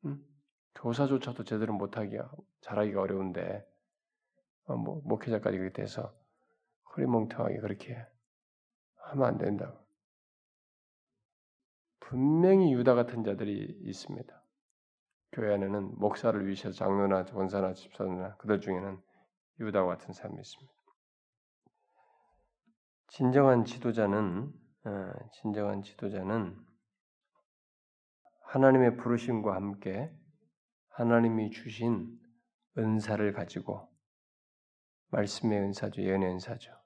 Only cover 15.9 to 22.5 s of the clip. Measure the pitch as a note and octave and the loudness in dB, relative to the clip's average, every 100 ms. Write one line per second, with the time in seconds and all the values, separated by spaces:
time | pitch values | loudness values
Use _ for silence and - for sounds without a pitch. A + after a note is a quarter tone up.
15.9 | F2+ G#2 - A#2 G#2 G2 G2 G2+ F#2+ G2 | -2 -2 2 0 0 0 -4 -6 -4 0
16.9 | G2 G2 F#2+ F#2 G2+ F#2+ G2 F#2+ F#2 - | 2 4 2 0 -4 -2 0 -2 -4 -14
17.9 | - F#2+ F2+ F#2+ - - G#2 G#2 F#2 G2 | -6 -4 -4 -8 -10 0 0 0 -4 -4
18.9 | F#2 _ _ _ _ _ _ A2 G2+ F#2 | -10 _ _ _ _ _ _ -2 0 0
19.9 | F2 - - - - - - C3+ _ _ | -2 -8 -14 -12 -14 -16 -20 -20 _ _
20.9 | _ _ _ _ _ _ _ _ _ _ | _ _ _ _ _ _ _ _ _ _
21.9 | _ _ _ _ _ _ | _ _ _ _ _ _